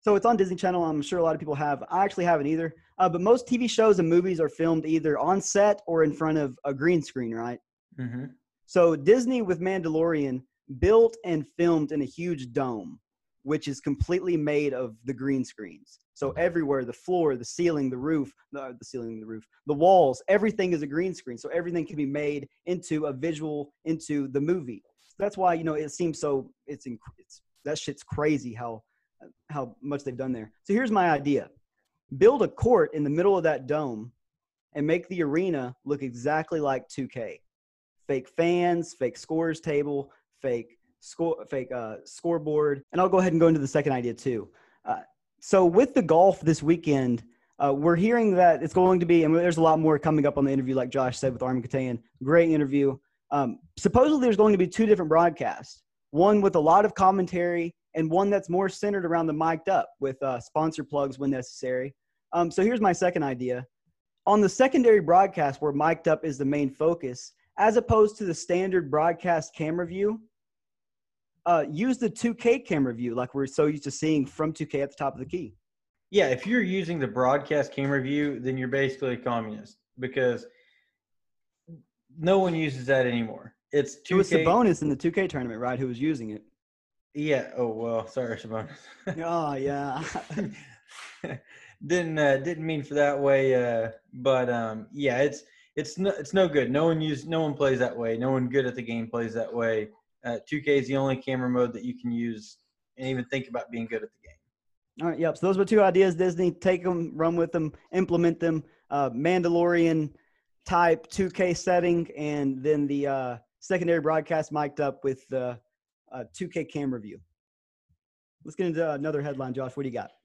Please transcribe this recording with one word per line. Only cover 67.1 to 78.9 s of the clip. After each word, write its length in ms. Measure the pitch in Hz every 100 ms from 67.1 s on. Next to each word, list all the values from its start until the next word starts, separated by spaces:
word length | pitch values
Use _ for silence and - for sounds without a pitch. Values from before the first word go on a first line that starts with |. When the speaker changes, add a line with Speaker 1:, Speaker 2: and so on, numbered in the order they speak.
| 127 - _ _ -
Speaker 1:
as 200 | 214 220
opposed 400 | 233 226 214 214
to 80 | 196
the 80 |
standard 580 | 160 - 180 190 185 151
broadcast 640 | 147 165 170 185 165 156 -
camera 300 | 156 170 175
view, 320 | 185 202 220 - _ _ _ _ _ _ _ _ _ _ _ -
uh, 200 | 170 143
use 260 | 151 240 254
the 120 | 226
two 260 | - 233 233
K 240 | 240 247
camera 340 | - 160 131
view 220 | 113 120 117
like 180 | 127
we're 140 | 139 135
so 180 | - 151
used 180 | 151 143
to 60 |
seeing 340 | - 156 156 131
from 280 | - 156
two 120 | 156 151
K 140 | 139
at 100 | 139
the 40 | -
top 180 | 139
of 60 | 135
the 60 | 131
key. 300 | 180 113 _ _ _ _ _ _
Speaker 2:
Yeah, 160 | 196 156
if 180 | 127 190
you're 160 | 247
using 380 | 190 190 165 170
the 80 | 127
broadcast 640 | 113 127 143 139 151 135
camera 300 | - 139 139
view, 380 | 131 143 147 127
then 160 | 127 131
you're 100 | 127
basically 460 | 139 135